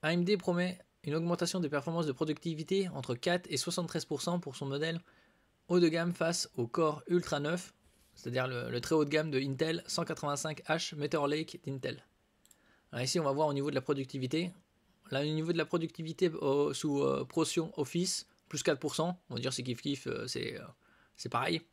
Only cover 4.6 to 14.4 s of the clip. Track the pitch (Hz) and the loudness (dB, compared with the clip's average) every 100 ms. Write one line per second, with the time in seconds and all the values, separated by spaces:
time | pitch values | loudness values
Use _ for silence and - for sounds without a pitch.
4.6 | 139 139 160 165 - _ _ _ _ _ | -4 -2 -2 -4 -8 _ _ _ _ _
5.6 | - 175 170 165 170 175 170 170 - - | 2 6 6 4 0 2 0 0 -4 -2
6.6 | 120 - 160 151 - 175 175 147 147 175 | -2 4 2 2 2 2 2 -2 0 -2
7.6 | - _ _ _ _ - - 123 127 123 | -6 _ _ _ _ -12 -4 -2 0 -2
8.6 | 120 120 - 160 143 156 156 131 139 131 | -2 -4 2 4 4 2 2 0 0 0
9.6 | 160 165 - - 170 156 147 143 156 151 | 0 0 -2 -4 -2 -2 -2 -2 -4 -8
10.6 | - 160 - 151 147 160 143 151 160 - | -2 0 0 -4 0 2 2 0 -4 -8
11.6 | - 135 127 - _ _ _ _ _ _ | -8 -6 -6 -8 _ _ _ _ _ _
12.6 | _ _ _ 120 135 175 147 139 156 139 | _ _ _ -4 0 2 2 2 2 2
13.6 | 143 135 127 143 131 139 127 156 | 0 -2 0 -2 -2 -4 0 0